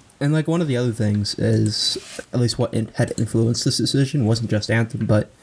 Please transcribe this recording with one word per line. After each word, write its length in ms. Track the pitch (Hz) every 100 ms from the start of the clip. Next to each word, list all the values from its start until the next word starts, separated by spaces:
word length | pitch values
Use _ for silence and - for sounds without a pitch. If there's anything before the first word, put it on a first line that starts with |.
| - -
and, 120 | 143
like, 140 | 156 156
one 140 | 165
of 80 | 156
the 80 | 120
other 160 | 123
things 420 | 110 107 104 101 -
is, 840 | 110 110 110 110 - - - - -
at 60 | 123
least 180 | 120 -
what 140 | 117
in-, 200 | 113 107 -
had 160 | - -
influenced 460 | 110 113 113 117
this 140 | - -
decision 480 | 113 135 135 147 110
wasn't 240 | 113 110
just 200 | 107 -
Anthem, 360 | 113 113 113 110
but 240 | 107 - -